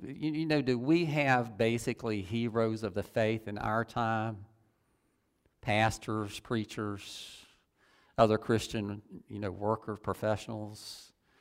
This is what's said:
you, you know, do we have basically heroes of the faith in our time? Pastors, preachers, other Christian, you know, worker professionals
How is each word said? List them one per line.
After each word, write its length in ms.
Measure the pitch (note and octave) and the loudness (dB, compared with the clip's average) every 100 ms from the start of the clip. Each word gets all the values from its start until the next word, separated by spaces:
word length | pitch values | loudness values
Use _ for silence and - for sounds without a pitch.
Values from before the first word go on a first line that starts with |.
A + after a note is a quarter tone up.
you, 280 | - C3+ D3+ | -12 -6 -2
you 140 | D#3 D#3+ | -2 2
know, 160 | D3+ | 2
do 160 | B2+ B2 | 2 2
we 280 | C3 E3+ E3 | 4 4 4
have 520 | D3 C#3 B2+ A2+ G#2 | 2 4 4 4 2
basically 640 | A2+ A#2 A#2+ A#2 A#2 G#2+ | 2 2 0 -4 -2 -2
heroes 640 | F2+ A2+ A#2 A2+ A2+ A2 | -2 -2 0 2 2 0
of 100 | A2 | -4
the 100 | G2 | -4
faith 440 | F#2+ A#2+ A2 A2+ G2+ | -4 0 2 0 -4
in 100 | - | -4
our 280 | - A2 A2+ | -2 0 0
time? 520 | A#2+ A2+ A2+ A2 G#2 G2+ _ _ _ _ _ _ _ _ _ _ _ | -2 0 0 -2 -6 -14 _ _ _ _ _ _ _ _ _ _ _
Pastors, 760 | - G#2 A2+ - - G#2+ G#2 - | 0 4 4 2 -4 -4 -4 -6
preachers, 1040 | - A#2 G#2 - G#2 G2+ - - - - - _ _ _ _ _ _ - | -4 -2 -2 -4 -4 -6 -10 -14 -16 -18 -20 _ _ _ _ _ _ 4
other 200 | A2 G#2+ | 6 4
Christian, 640 | - A2+ - A2+ G2+ G#2 - F#2 - | 2 0 0 -4 -4 -6 -12 -18 -14
you 100 | G2+ | -8
know, 120 | G#2 | -6
worker 440 | F#2+ G#2 A2 - G#2 | -2 0 0 -2 -8
professionals 1160 | - F#2+ A2 G#2 - A2 G#2+ G#2 - - - _ _ _ | -4 -2 0 -2 -4 -10 -10 -12 -16 -16 -20 _ _ _